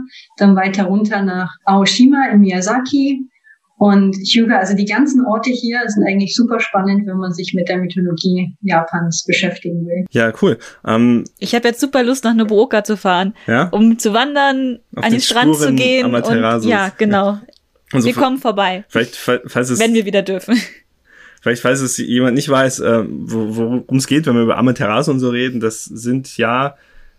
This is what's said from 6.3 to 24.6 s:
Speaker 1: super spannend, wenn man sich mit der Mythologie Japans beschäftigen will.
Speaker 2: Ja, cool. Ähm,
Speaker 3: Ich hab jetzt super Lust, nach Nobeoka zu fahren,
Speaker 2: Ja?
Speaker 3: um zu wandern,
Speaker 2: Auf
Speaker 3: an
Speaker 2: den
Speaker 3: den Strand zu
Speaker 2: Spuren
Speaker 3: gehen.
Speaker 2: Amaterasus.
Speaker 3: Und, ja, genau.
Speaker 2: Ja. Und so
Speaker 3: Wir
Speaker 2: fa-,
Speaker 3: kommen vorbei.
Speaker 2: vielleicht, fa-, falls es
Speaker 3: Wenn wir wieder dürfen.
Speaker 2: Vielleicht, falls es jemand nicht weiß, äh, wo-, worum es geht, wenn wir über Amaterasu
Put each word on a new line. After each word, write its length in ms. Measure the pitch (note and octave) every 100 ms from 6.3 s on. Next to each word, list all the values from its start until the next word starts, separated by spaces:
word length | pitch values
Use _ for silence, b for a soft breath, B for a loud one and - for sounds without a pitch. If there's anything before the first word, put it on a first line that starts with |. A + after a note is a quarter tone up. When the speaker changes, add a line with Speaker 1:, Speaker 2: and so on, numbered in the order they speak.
| -
Speaker 1:
super 240 | A#3 A3+
spannend, 480 | - G3 G3 G3+ G#3
wenn 80 | F#3
man 140 | F#3
sich 200 | E3+ F3+
mit 160 | F#3 E3+
der 80 | F3+
Mythologie 800 | F3 F#3 F3+ E3 F#3 F3+ F3+ -
Japans 600 | G3 E3 E3 F3 E3+ D#3+ -
beschäftigen 600 | F3 F3+ - F3 E3+ E3+
will. 180 | F3+ F#3
Speaker 2:
Ja, 220 | A#2+ A2+ A2
cool. 160 | F#3+ A#2+ B B -
Ähm, 380 | A2+ A#2+ A#2+ - _
Speaker 3:
Ich 160 | F#3+ A#3+
hab 80 |
jetzt 160 | A#3+ A#3
super 240 | C#4 C4+
Lust, 220 | A#3+ C4 A3+
nach 80 |
Nobeoka 500 | A3+ G#3+ G#3 C4 G#3+
zu 140 | G#3+ G#3
fahren, 360 | G3 F3+ G3 B -
Speaker 2:
Ja? 220 | A#2 F3
Speaker 3:
um 280 | G#3 A3+ A3+
zu 140 | G#3+
wandern, 680 | A3+ C#4 C#4+ C#4 C4+ C4 A#3+ _ -
Speaker 2:
Auf 80 | A3+
Speaker 3:
an 60 |
Speaker 2:
den 80 | A#3+
Speaker 3:
den 20 |
Strand 340 | - A#3 D4 D4+
zu 60 |
Speaker 2:
Spuren 140 | C#4+ C4
Speaker 3:
gehen. 280 | B3+ C4 B3
Speaker 2:
Amaterasus. 600 | - A3+ A#3 A3+ A#3 A3
Speaker 3:
Und, 60 |
ja, 200 | G#3 F#3+ -
genau. 280 | G#3+ G3+ G3+
Speaker 2:
Ja. 100 | G#3 A#3+ _ _ _ -
Und 80 | B3+
so 60 | A#3
Speaker 3:
Wir 60 | A#3+
Speaker 2:
fa-, 60 |
Speaker 3:
kommen 160 | C4 C4+
vorbei. 440 | A#3+ G3 F#3+ F#3 -
Speaker 2:
vielleicht, 260 | - B2 -
fa-, 240 | - B2 -
falls 240 | B2 B2+
es 100 | B2
Speaker 3:
Wenn 140 | A3+
wir 120 | A3+ G3+
wieder 180 | G3
dürfen. 340 | F#3 F#3 - A#3 - - _ _ b b b b
Speaker 2:
Vielleicht, 200 | A#2 B2
falls 180 | B2 C#3
es 160 | B2+ -
jemand 360 | - B2 B2+ B2+
nicht 140 | D3
weiß, 300 | C3 C3 -
äh, 240 | A2 A2+ E2
wo-, 480 | C#2+ - A2+ G#2+ A2+ A2+ B2 -
worum 120 | C3
es 100 | -
geht, 180 | C#3+ D3+
wenn 80 |
wir 80 | A#2+
über 160 | A2+
Amaterasu 540 | -